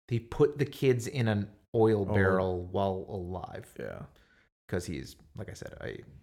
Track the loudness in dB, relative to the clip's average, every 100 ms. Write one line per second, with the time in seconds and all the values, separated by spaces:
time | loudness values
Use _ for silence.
0 | -4 -4 -2 4 4 4 -4 2 2 2
1 | 0 -2 2 2 -2 -10 _ 4 6 4
2 | 2 4 4 4 2 -2 -2 0 0 -2
3 | -6 -8 -6 -8 -8 -12 -14 -12 -10 -10
4 | -14 _ _ _ _ _ -4 -4 -2 -8
5 | -8 -16 -18 -14 -12 -12 -12 -10 -10 -10
6 | -14 -20